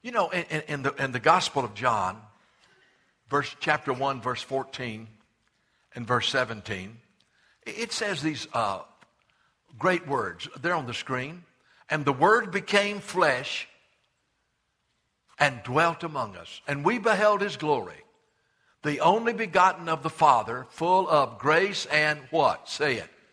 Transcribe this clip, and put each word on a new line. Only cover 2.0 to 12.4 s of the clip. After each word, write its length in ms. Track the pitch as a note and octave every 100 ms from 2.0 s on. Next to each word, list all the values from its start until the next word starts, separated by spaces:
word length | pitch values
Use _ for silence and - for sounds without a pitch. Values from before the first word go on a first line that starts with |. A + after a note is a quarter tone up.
| F#2 G#2 - _ _ _ _ _ _ _ _ _ _
verse, 240 | C#3+ C#3+ -
chapter 320 | - D3+ -
one, 300 | B2+ C#3 C3
verse 200 | A#2+ A#2+
fourteen 680 | - C3+ B2+ - B2 A2 A2 A2 _ _ _ _ _ _ _ -
and 120 | A#2
verse 220 | A#2+ -
seventeen, 680 | C3+ A#2+ A2 - G2 F#2+ A#2 _ _ _ _ _ _
it, 140 | - F#3
it 140 | A#3
says 300 | - G#3 E3+
these, 260 | D#3 C3+ -
uh, 300 | B2 G#2+ F#2+ - _ _ _ _ _ _ _ _ A#2
great 300 | F3+ F3 E3
words. 400 | C3+ G2 E2+ C#3 -
They're 140 | E3 F3
on 120 | B2
the 60 |
screen. 500 | A2+ - B2+ C3+ F3 - _ _ _ -
"And 160 | D3+ C#3+
the 80 |
Word 380 | C3 E3+ A#3